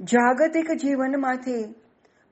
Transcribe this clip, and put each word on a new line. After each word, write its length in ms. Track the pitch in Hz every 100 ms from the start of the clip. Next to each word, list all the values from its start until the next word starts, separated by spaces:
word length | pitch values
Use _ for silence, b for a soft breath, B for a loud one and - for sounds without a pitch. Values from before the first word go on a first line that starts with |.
જાગતિક 680 | 185 240 240 254 311 330 320
જીવનમાંથી, 1040 | 320 269 269 262 277 262 254 254 233 214 - _ _ b b b